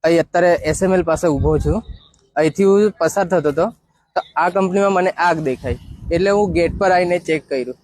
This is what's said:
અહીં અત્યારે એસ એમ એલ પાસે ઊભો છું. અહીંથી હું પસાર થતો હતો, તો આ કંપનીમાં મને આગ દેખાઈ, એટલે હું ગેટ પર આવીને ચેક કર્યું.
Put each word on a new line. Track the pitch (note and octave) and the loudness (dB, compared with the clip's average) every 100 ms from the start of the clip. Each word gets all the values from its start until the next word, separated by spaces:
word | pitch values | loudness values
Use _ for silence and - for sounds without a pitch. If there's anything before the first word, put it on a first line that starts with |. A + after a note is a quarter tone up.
અહીં | D#3+ E3 | 2 0
અત્યારે | D#3 F3 F3 | 0 2 2
એસ | E3+ D#3 D#3 | 2 0 -2
એમ | F#3 | 0
એલ | F#3 | 0
પાસે | E3 D#3 F3 | 0 0 0
ઊભો | C#3+ C#3 D3+ | 0 0 0
છું. | D3+ F3+ - - _ _ _ - | 0 -2 -6 -18 _ _ _ -2
અહીંથી | D#3 D3+ | -2 2
હું | G3 G3 G#3 - | 4 4 2 0
પસાર | D#3+ - F#3 | -2 -2 0
થતો | F#3 D3 | 0 0
હતો, | C#3+ G3 A#3+ _ _ _ - | 0 -2 -4 _ _ _ -8
તો | - - | -6 -2
આ | E3+ | 0
કંપનીમાં | F#3 F#3+ F#3+ G3 | 0 0 0 2
મને | F#3+ F3+ | 2 0
આગ | - F3 E3 | 0 0 0
દેખાઈ, | D3+ B2+ C3 A#2+ - - - | -2 -6 -6 -8 -10 -16 -4
એટલે | E3+ G3 | -2 0
હું | G3+ G#3 | 0 0
ગેટ | E3 E3 - | 0 -2 0
પર | G3 | 2
આવીને | F3+ F3+ F3 | 2 2 -2
ચેક | E3 D#3 - | -2 -6 -4
કર્યું. | C#3 B2 B2+ | -6 -6 -10